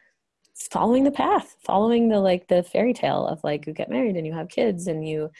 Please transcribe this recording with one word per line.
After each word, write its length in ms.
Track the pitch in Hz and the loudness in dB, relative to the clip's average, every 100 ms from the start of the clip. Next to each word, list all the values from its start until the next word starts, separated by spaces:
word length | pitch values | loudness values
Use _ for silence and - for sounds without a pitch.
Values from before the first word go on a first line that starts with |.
| _ _ _ _ _ - - | _ _ _ _ _ -16 -8
following 320 | - 202 247 | -2 2 4
the 80 | 277 | 2
path, 440 | 285 - 403 - - | 2 0 0 -2 -14
following 460 | - 190 220 233 233 | -4 0 2 4 4
the, 100 | 208 | 4
like, 280 | 196 180 - | 2 0 2
the 160 | 180 | 0
fairy 280 | 175 - 226 | 2 0 0
tale 360 | 233 147 143 - | 0 0 -2 -2
of, 120 | 160 | -4
like, 240 | 151 147 151 | -4 -6 -6
you 60 | |
get 180 | 156 - | -8 -6
married 240 | 240 254 180 | -2 -2 -2
and 100 | 160 | -6
you 80 | |
have 160 | 160 165 | -8 -8
kids 380 | - 240 180 180 | -2 -2 -2 -4
and 200 | 156 156 | -6 -4
you 220 | 156 151 - | -6 -6 -10